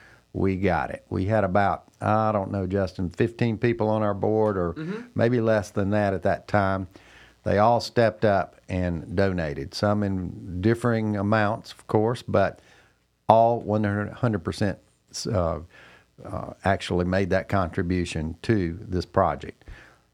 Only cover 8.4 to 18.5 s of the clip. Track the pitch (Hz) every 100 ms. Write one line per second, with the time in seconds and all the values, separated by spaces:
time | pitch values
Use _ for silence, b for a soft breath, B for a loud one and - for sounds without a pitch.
8.4 | - - - 92 90 85 - 95 98 90
9.4 | 78 67 69 - 104 104 101 95 87 110
10.4 | 110 90 104 117 120 113 107 104 101 110
11.4 | 104 117 - - - 110 110 127 - 101
12.4 | 95 - b b b b b _ - 113
13.4 | 117 117 98 107 104 104 101 - 123 101
14.4 | 95 - 101 - _ _ _ - - 101
15.4 | 82 80 87 B B B B - - 95
16.4 | - - 92 95 - 90 90 95 92 92
17.4 | - 98 87 - 87 90 85 80 78 80
18.4 | -